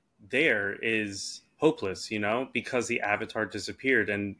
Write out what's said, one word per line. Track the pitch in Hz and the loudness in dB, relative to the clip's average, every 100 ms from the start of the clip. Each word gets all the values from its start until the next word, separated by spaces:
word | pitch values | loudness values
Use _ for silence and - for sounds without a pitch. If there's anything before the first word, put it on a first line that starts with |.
| _ _ | _ _
there | 104 127 156 110 98 104 | -2 2 4 4 0 -2
is | 113 110 104 98 - - - _ | 0 0 0 -4 -10 -12 -16 _
hopeless, | 156 156 98 92 - | 2 4 -2 -4 -4
you | 107 | -2
know, | 104 117 131 | 0 0 -2
because | 123 - 127 117 | -4 -2 -2 0
the | 117 | -2
Avatar | 104 104 107 110 104 | 0 0 -2 -4 -4
disappeared | 104 101 98 135 123 101 | -4 -8 -4 2 2 2
and | 101 101 98 | 0 -4 -8